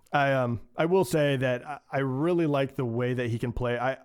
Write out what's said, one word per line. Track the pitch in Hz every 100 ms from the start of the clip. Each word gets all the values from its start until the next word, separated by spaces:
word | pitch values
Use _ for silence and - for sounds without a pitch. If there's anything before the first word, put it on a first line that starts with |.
| _
I, | 147 139
um, | 135 123 120 - -
I | 165
will | 190
say | 180 160 147 135
that | 127 123
I, | 156 143 -
I | 143
really | 135 127 165 170 165
like | 143 139
the | -
way | 123 113 123
that | 127 120
he | 117
can | 123
play. | 117 123 120
I, | 127 135